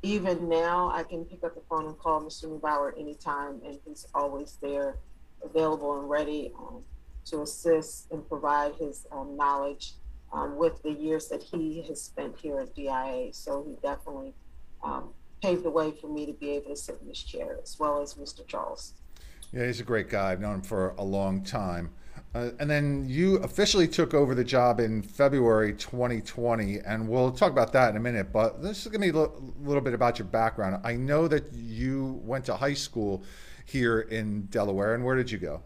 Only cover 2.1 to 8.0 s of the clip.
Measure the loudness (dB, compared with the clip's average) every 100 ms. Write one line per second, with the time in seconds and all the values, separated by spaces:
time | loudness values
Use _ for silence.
2.1 | 0 -2 -12 -10 -6 -2 0 0 -4 -10
3.1 | -10 -6 -4 -4 -10 -14 -16 -16 -18 -6
4.1 | -2 -2 -4 -10 -8 -4 -2 -2 -4 -12
5.1 | -18 -20 -16 -2 2 2 2 -2 -2 0
6.1 | 0 0 -2 -6 -10 -14 -14 -14 -16 -14
7.1 | -14 -8 -6 -6 -2 4 4 2 -12